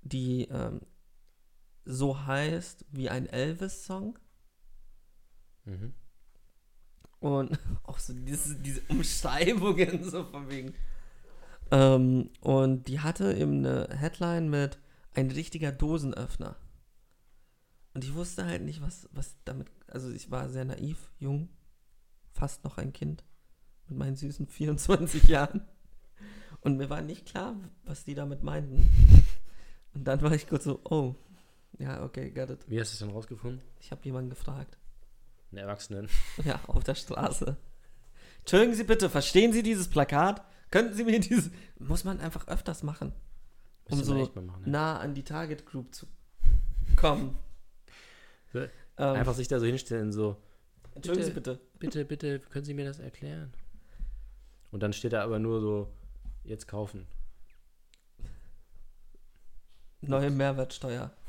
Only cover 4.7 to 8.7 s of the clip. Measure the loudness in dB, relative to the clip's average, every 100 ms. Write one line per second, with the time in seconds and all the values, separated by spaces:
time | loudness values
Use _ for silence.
4.7 | -20 -20 -20 -20 -20 -20 -20 -20 -20 -16
5.7 | -12 -12 -12 -16 -20 -20 -20 -20 _ _
6.7 | -20 -20 -20 -20 _ -4 -4 -4 -6 -4
7.7 | -6 -6 -8 -8 -8 -8 -8 -8 -8 -8